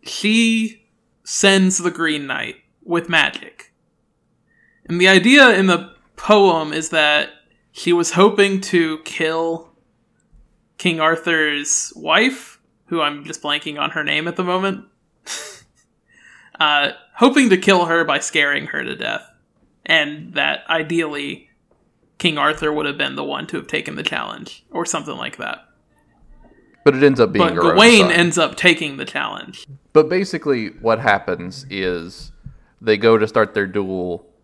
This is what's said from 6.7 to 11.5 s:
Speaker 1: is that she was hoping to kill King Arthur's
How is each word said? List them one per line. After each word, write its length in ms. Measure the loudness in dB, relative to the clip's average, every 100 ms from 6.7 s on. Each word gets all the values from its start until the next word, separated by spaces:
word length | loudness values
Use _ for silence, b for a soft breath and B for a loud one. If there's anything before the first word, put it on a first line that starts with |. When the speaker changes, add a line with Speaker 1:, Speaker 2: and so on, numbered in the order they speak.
Speaker 1:
is 160 | -6 -4
that 400 | 0 2 2 -2 -10 _ _ _
she 220 | -8 0
was 180 | 2 2
hoping 480 | 4 4 4 0 0
to 380 | -2 0 0 -4
kill 680 | -12 -6 -4 -2 -4 -6 -10 _ _ _ _ _ _ _ _ _ _ _
King 200 | -4 0
Arthur's 960 | 0 0 -2 0 0